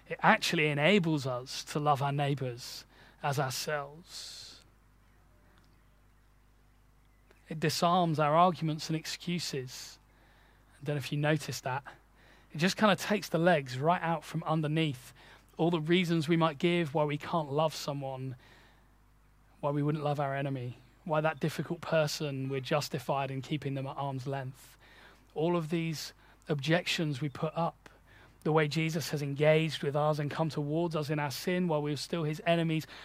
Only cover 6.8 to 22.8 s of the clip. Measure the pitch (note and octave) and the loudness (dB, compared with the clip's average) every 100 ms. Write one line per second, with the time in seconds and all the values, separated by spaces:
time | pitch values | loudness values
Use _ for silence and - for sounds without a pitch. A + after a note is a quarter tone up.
6.8 | _ _ _ _ _ - - D#3+ D#3 - | _ _ _ _ _ -20 -12 -2 0 2
7.8 | E3+ F3+ E3+ D3+ D3+ D#3 F3+ D#3+ D#3+ D3+ | 4 4 4 4 4 6 6 4 -2 -4
8.8 | - D#3+ - - - F3 - C#3+ B2+ - | -4 -4 -4 -10 -4 -4 -4 -6 -8 -12
9.8 | - - _ _ _ _ - _ _ - | -16 -20 _ _ _ _ -20 _ _ -12
10.8 | C#3+ D3 B2+ D3 D3 D#3 - C3 C3 B2+ | -6 -4 -2 0 2 2 0 -8 -4 -6
11.8 | - - _ _ - - _ D#3 F3+ - | -8 -20 _ _ -20 -20 _ 0 0 4
12.8 | G#3+ F3+ - G#3 - E3 E3+ E3 C3+ B2+ | 4 4 2 -2 0 2 4 4 2 -2
13.8 | D3+ F3+ E3 D#3+ - D#3+ E3 D#3+ D3+ D3+ | 0 2 0 -4 -4 -6 -2 0 0 0
14.8 | D#3+ B2+ - - - - - - E3 E3+ | 0 -2 -12 -20 -20 -20 -16 -2 0 0
15.8 | D3+ F3 E3+ E3+ D3+ E3 D#3+ C#3+ F3 F3 | 2 2 4 2 2 4 4 2 0 2
16.8 | D#3+ D3+ D3+ D3 - E3+ D3 C#3+ D#3+ - | 0 0 0 -2 -2 -2 -2 0 0 -2
17.8 | - C#3+ C3+ C3 C3 B2+ - - - _ | -6 -6 -6 -8 -10 -10 -18 -20 -20 _
18.8 | _ _ _ _ _ _ _ - C#3+ D3 | _ _ _ _ _ _ _ -6 -2 0
19.8 | C#3+ D#3 D3 C#3+ C#3 C#3 C#3 C3+ B2 - | 0 0 0 0 -2 -2 -4 -4 -8 -12
20.8 | - _ - D#3 D#3 D#3+ D#3+ - D3+ E3+ | -18 _ -2 2 2 0 -4 -4 -6 -6
21.8 | - E3 D3+ - D3+ C3+ C3 C3+ B2+ D3+ | 0 2 2 -2 -4 -4 -4 -4 0 -2